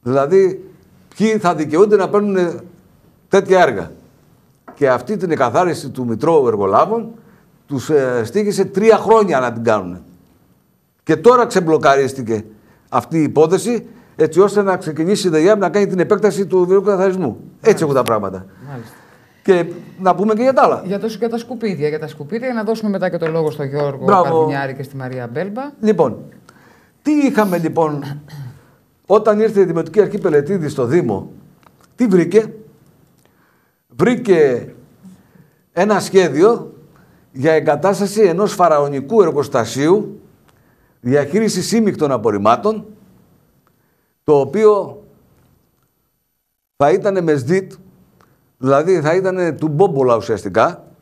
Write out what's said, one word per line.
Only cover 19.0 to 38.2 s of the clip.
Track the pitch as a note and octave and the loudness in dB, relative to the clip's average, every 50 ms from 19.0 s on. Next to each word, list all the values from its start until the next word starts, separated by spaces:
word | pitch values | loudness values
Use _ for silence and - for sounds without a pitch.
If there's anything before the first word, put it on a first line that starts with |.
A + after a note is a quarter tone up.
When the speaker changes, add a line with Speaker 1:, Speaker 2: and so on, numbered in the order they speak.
| - _ _ _ _ _ _ _ _ | -20 _ _ _ _ _ _ _ _
Speaker 1:
Και | F#3+ F#3 F3 E3 F3 - - - - - - | 2 2 2 2 -4 -8 -14 -16 -20 -14 -2
να | F#3 F#3 F3 | 0 0 2
πούμε | D#3+ G#3 A3 G#3+ | 2 0 0 0
και | G#3+ | 2
για | B3 C4 C4 | 2 2 4
τα | C#4+ B3+ | 4 4
άλλα. | A3 - G3+ F#3 | 4 2 -2 -4
Speaker 2:
Για | F#3 G3+ G3 | -6 -6 -6
το, | F3+ | -6
για | A3+ A3 - A3+ A#3 | -8 -6 -6 -6 -6
τα | A3+ | -6
σκουπίδια, | A#3 A3+ - B3 - A#3 G#3 F#3 C#3 D3 | -8 -8 -10 -12 -8 -6 -6 -4 -4 -4
για | D3+ D3 D3+ | -4 -4 -6
τα | D#3 | -10
σκουπίδια, | C#3+ C#3 - D3 C#3+ G#3 A#3 B3 | -12 -14 -16 -12 -10 -10 -6 -6
για | C4 B3 | -6 -6
να | A3+ G#3+ | -4 -4
δώσουμε | G#3+ A3+ A3 A3 G#3 | -4 -4 -4 -4 -4
μετά | G3 F#3 F#3 F3+ | -4 -2 -4 -4
και | D#3+ | -4
το | E3 E3 | -4 -4
λόγο | D#3+ D#3+ E3 D#3+ D3+ | -4 -2 -2 -2 -4
στο | D3+ - C#3+ | -4 -6 -8
Γιώργο | C3+ C3+ D3 C#3+ C#3+ C3+ C3 C3 | -6 -4 -4 -4 -4 -4 -2 0
Speaker 1:
Μπράβο. | - G3+ F#3 F3 | 2 2 2 2
Speaker 2:
Καρβουνιάρη | C#3 E3 D#3+ D#3+ D#3 C#3 C#3 C#3 C3+ C3 | 2 2 0 0 0 -2 -4 -6 -6 -8
και | - C#3 | -10 -14
στη | - - | -12 -12
Μαρία | C3+ C3 B2+ B2+ C3 A#2+ | -12 -12 -10 -10 -10 -10
Μπέλμπα. | A#2 A#2+ D3 F#3 G3+ G3+ B3 C4+ D4 C#4+ _ | -8 -8 -8 -8 -8 -8 -10 -12 -12 -10 _
Speaker 1:
Λοιπόν, | G#3+ G#3+ G#3+ E3+ D#3 B2 G2+ - - - - - _ - _ _ _ _ _ _ _ _ _ _ | 0 2 4 4 2 0 0 -8 -16 -20 -20 -20 _ -20 _ _ _ _ _ _ _ _ _ _
τι | _ C#4+ | _ 0
είχαμε, | D4+ D4 C#4 C4 - G#3+ G#3+ G3 F3+ | 0 2 2 2 2 0 0 0 -2
λοιπόν, | E3+ E3 D#3 - D#3+ D#3+ D3+ D3 C#3 - C#3 C#3+ - - - - C#3+ C3+ B2 - - _ _ _ _ _ _ _ _ _ | -2 -4 -2 0 0 -2 0 -2 -6 -8 -10 -12 -14 -14 -18 -18 -16 -16 -16 -18 -20 _ _ _ _ _ _ _ _ _
όταν | - F#3 G#3+ G#3+ A3+ G#3 G#3 | 2 2 2 4 2 2 2
ήρθε | A3 A3 G#3+ G3+ | 0 0 2 2
η | F#3+ | 0
Δημοτική | F3 E3 E3 D#3+ E3 - G#3+ | 2 0 -4 -4 0 2 2
Αρχή | G3 F#3+ G#3 | 2 2 -2
Πελετίδη | G3 - F3+ D3+ D3 C#3+ D3 G3+ F#3+ D3+ C#3 | -4 -2 2 2 2 2 0 -4 -4 -4 -6
στο | - - B2 | -4 -4 -2
Δήμο, | A#2 C#3+ F3 D#3 A#2 G2+ F#2+ F2+ - - - - - _ _ _ - _ _ _ _ _ | 0 0 0 0 0 -4 -6 -8 -12 -20 -20 -20 -20 _ _ _ -20 _ _ _ _ _
τι | _ B3 | _ 0
βρήκε; | A3+ F#3+ F3+ D#3+ E3+ F#3+ G#3+ G#3+ - - - - - - _ _ _ _ _ _ _ _ _ _ _ _ _ _ _ _ _ _ _ _ _ _ | 2 4 2 2 4 2 2 2 0 -12 -18 -20 -20 -20 _ _ _ _ _ _ _ _ _ _ _ _ _ _ _ _ _ _ _ _ _ _
Βρήκε | _ B2 A#2+ E3 A#3 B3+ - - G3+ F#3 D#3+ D3+ C3+ B2 A2+ - - - - - _ _ _ - - - _ _ _ _ _ _ _ _ _ _ _ _ | _ -4 -2 0 0 0 -2 0 2 4 4 4 2 2 -2 -6 -12 -18 -20 -20 _ _ _ -20 -20 -20 _ _ _ _ _ _ _ _ _ _ _ _
ένα | E3+ F#3+ G#3+ G#3 F3+ | -2 0 2 0 0
σχέδιο | - - F3+ F#3+ F#3 D#3+ C#3 C#3+ F3+ A3 A#3 - - - - - - _ _ _ _ _ _ _ _ _ | -2 2 2 2 2 4 2 2 2 2 2 0 -6 -14 -18 -20 -20 _ _ _ _ _ _ _ _ _
για | _ C3 B2+ D#3+ D#3+ | _ -2 0 2 2
εγκατάσταση | D#3 D3 D3+ - - D3 F#3+ G3+ E3+ G3+ F#3+ G3+ G#3+ | 2 2 0 -2 0 0 -2 0 0 -4 -4 2 2